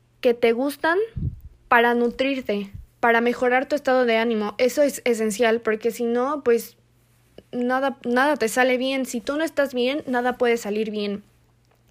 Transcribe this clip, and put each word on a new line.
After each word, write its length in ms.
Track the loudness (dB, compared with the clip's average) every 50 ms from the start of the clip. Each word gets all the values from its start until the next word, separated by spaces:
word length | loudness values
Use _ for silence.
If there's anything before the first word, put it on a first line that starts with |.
| _ _ _ 0
que 120 | 2 2 2
te 200 | 4 2 2 2
gustan 440 | 2 0 -4 -4 -2 0 0 0 0 0 -4 -4 -6 -6 -6 -6 -8 -18 -20 -20 _ _
para 280 | 2 4 4 4 4 4
nutrirte, 760 | 2 0 0 0 -2 -2 -2 -2 -4 -4 -4 -4 -4 -4 -8 -12 -18 -18 -18 _ -2
para 180 | 2 2 2 4
mejorar 480 | 2 0 0 0 0 2 2 0 0
tu 80 | 0 -2
estado 300 | -2 0 2 2 2 2
de 100 | 2 2
ánimo. 400 | 0 0 0 0 -2 -2 -4 -2
Eso 260 | 0 0 0 2 2 2
es 180 | 2 0 -2 -2
esencial, 560 | -2 0 0 0 -2 0 2 2 2 2 2
porque 320 | 0 -2 -2 -2 -2 -4
si 140 | -2 -2 -2
no, 400 | -2 0 0 0 -2 -4 -2 2
pues 320 | 2 2 2 0 -6 -18 _ _ _ _ _ _ _ _ _ _ _ _ -20 -18 -10
nada, 460 | -6 -4 -2 -2 0 0 0 -2 -4 -4 -4
nada 320 | -2 0 2 2 2 2
te 100 | 0 -2
sale 300 | -2 0 2 2 2 2
bien. 280 | 0 0 -2 -2 -4 -4
Si 160 | -4 -6 -8
tú 160 | -6 -4 -4
no 60 | -2 -4
estás 300 | -4 -2 -2 -2 -2 -2
bien, 300 | -2 -2 -2 -2 -4 -4
nada 300 | -4 -2 -2 0 -2 -2
puede 200 | 0 0 0 0
salir 340 | 0 -2 -4 -4 -4 -4 -4
bien. 320 | -4 -6 -4 -4 -6 -8 -10 _ _ _ _ _ _ _ _ _ _ _ _ _